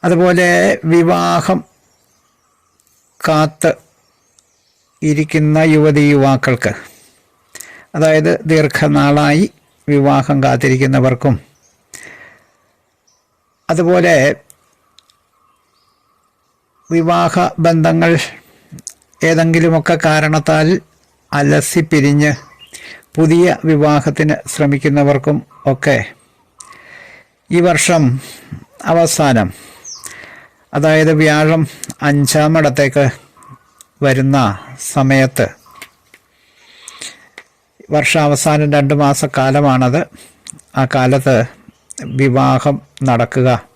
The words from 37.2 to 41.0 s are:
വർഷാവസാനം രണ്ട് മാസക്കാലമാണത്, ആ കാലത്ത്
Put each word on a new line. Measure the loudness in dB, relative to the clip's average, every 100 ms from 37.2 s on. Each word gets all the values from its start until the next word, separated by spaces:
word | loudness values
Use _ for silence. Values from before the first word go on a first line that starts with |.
| -20 -20 -20 _ _ _ -6 -4
വർഷാവസാനം | 0 0 0 0 0 0 0 0
രണ്ട് | 0 0
മാസക്കാലമാണത്, | 0 0 -4 -2 0 0 2 2 0 -2 -6 -12 -20 _ -20 -20 _ -6
ആ | -2
കാലത്ത് | 0